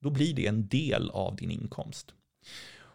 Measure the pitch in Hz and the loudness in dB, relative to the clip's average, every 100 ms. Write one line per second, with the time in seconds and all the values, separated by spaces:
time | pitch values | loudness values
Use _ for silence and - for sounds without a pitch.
0 | 143 135 156 139 87 107 101 131 151 107 | 0 4 4 4 2 2 4 2 4 2
1 | - 95 95 98 85 82 - - - - | 2 -2 -2 -2 -4 -4 -6 -6 -8 -10
2 | - - _ _ - - - - - | -16 -20 _ _ -18 -16 -16 -20 -20